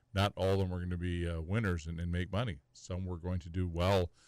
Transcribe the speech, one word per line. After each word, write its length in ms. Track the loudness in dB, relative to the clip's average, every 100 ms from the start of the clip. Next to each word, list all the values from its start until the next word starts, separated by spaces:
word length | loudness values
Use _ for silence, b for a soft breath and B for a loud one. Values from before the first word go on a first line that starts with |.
| _
not 200 | 0 0 2
all 180 | 2
of 60 | 4
them 100 | 2
were 100 | 0
gonna 180 | -2 -2
be, 300 | -2 0 -2
uh, 120 | -2
winners 480 | -2 0 2 0 -2
and, 120 | -4
and 120 | -2
make 200 | -2 0
money. 280 | -2 -2 -6 _
Some 320 | -18 -8 -6 -4
were 120 | -4
going 220 | -2 -4
to 100 | -2
do 180 | -2 -2
well. 440 | 2 4 4 2 b